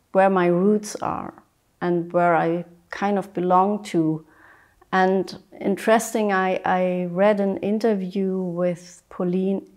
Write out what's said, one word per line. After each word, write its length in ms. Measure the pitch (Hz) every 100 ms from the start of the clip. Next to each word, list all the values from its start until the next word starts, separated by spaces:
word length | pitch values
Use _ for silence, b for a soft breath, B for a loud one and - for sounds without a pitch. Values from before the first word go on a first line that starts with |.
| _
where 160 | 190 196
my 160 | 190 175
roots 480 | 175 190 214 208 -
are 360 | - - - - _ _ _ -
and 320 | 175 175 170
where 220 | 175 175 160
I 280 | 165 170 170 - -
kind 280 | - 202 202
of 140 | 190
belong 480 | - 180 185 196 208
to. 400 | 208 175 160 156 - b b b b b b
And 460 | 190 185 190 180 - - -
interesting, 720 | - 185 - 220 220 233 208
I, 280 | 190 190 185
I 440 | - 185 185 180 180
read 300 | 175 202 208
an 160 | 196 190
interview 800 | 196 220 226 202 185 196 190 190
with 640 | 185 170 180 170 - - _
Pauline 560 | - 180 185 190 196 -